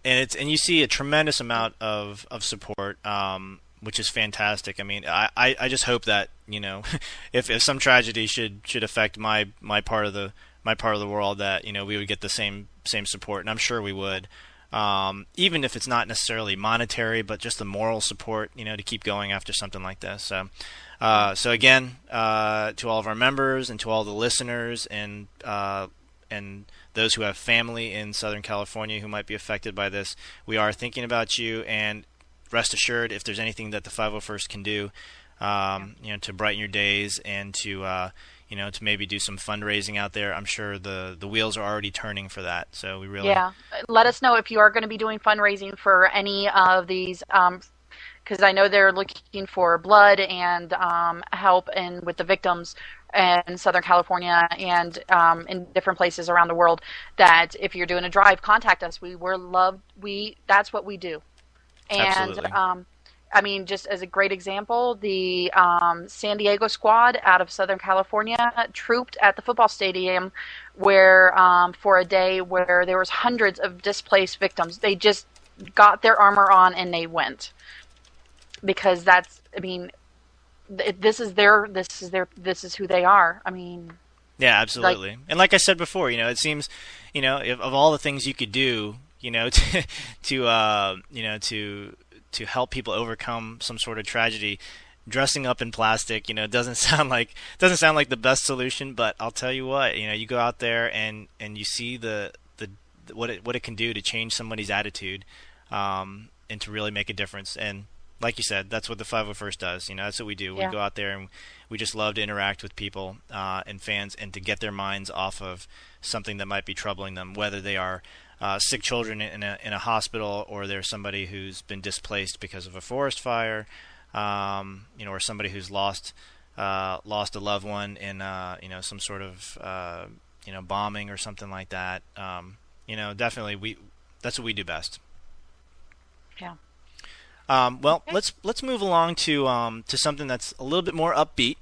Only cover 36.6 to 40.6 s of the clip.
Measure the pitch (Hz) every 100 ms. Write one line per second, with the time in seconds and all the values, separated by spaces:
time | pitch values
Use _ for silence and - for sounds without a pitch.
36.6 | 107 101 101 101 101 - 104 101 101 98
37.6 | 107 98 95 92 92 - - - _ 101
38.6 | 101 95 107 104 98 101 - 98 - 107
39.6 | 104 104 98 104 101 107 101 85 104 -